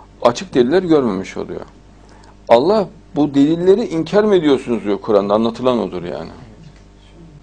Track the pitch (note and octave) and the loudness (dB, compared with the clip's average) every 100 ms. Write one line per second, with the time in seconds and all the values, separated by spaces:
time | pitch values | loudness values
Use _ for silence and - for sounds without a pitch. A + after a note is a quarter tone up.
0 | - - A#2+ A#2+ F#3+ C3 B2 F3 F3+ D3+ | -20 -2 0 0 -2 0 2 0 2 2
1 | B2 F#2+ F#2 - E2+ E2+ - - - - | 2 -2 -6 -10 -10 -12 -14 -20 -20 -20
2 | - - - - - A#2+ D#3+ A3 F3 - | -20 -20 -20 -16 2 2 4 0 -2 -8
3 | - - D3 C#3 C#3+ E3+ F3+ G3+ A#3+ D#3+ | -10 -4 0 2 2 2 2 2 0 -4
4 | D#3+ G3+ G#3+ F#3 D3+ B2+ A#2+ A2+ G2+ G2 | 0 0 2 2 2 0 0 -4 -2 -4
5 | - G2+ G2+ G#2+ A2+ A2+ B2+ A#2 F#2+ F2+ | 0 0 2 0 0 -2 -2 -2 -2 -6
6 | F2 D2+ E2+ F2+ - - - - - - | -10 -10 -12 -16 -20 -20 -20 -20 -20 -20
7 | - E3+ E3 D3 | -20 -20 -20 -20